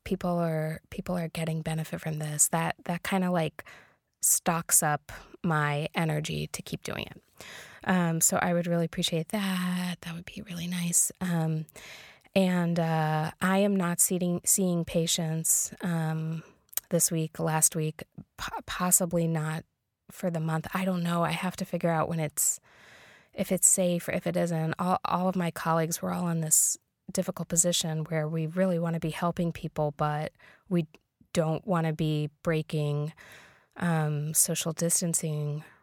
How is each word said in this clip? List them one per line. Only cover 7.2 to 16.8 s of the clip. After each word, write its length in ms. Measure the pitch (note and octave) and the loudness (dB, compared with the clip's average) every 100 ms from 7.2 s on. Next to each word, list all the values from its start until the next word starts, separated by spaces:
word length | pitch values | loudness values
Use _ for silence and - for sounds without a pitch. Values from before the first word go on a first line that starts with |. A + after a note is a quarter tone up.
| - - - - - - | -20 -20 -18 -18 -18 -6
Um, 360 | - F#3 E3+ E3 | 2 2 4 2
so 180 | - F#3+ | 2 4
I 120 | - | 2
would 140 | F3 F3 | 2 2
really 180 | E3+ E3 | 2 0
appreciate 440 | - E3+ E3 D#3+ | 0 -2 -2 -2
that. 720 | A3 G3 F#3 F3+ F3+ F3+ F3 | -2 0 0 0 0 -2 -6
That 120 | - | -8
would 120 | E3+ F3 | -12 -12
be 160 | - | -14
really 260 | G#3 F3 E3+ | -10 -8 -6
nice. 440 | F3+ F3 E3+ - - | -4 0 2 0 -2
Um, 440 | F#3 E3+ D#3+ D#3 D#3 - - - - - - - | -2 0 2 0 -4 -12 -18 -18 -20 -20 -2 2
and, 440 | F#3+ F3+ E3+ E3+ | 4 4 2 2
uh, 520 | E3 D#3+ D#3 D#3 D#3 - | 2 2 2 2 0 0
I 200 | F#3 F#3+ | 2 4
am 160 | G3+ G3 | 4 2
not 240 | F3 F3 | 2 2
seeing, 420 | - F#3 F3+ F3 | 2 2 0 0
seeing 400 | - - F#3 F3 | 2 2 4 2
patients, 880 | E3 F3 E3 - D#3+ D#3+ D#3+ - - - | 0 0 2 0 0 -2 0 0 0 -4
um, 640 | F#3 E3 D#3+ D#3+ D#3+ D#3+ - - _ - | -2 0 0 -2 -2 -6 -8 -20 _ -12